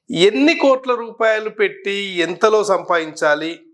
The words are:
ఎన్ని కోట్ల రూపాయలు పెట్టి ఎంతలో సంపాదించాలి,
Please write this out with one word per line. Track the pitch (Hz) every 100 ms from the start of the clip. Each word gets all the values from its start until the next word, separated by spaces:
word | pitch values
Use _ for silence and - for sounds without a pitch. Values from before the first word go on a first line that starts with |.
| -
ఎన్ని | 165 196 262 294 330
కోట్ల | 277 262 254 233
రూపాయలు | 233 - 220 220 214
పెట్టి | 220 196 - 202 202 196 180
ఎంతలో | 165 180 220 214
సంపాదించాలి, | 190 180 - 170 160 151 156 147 165 170 _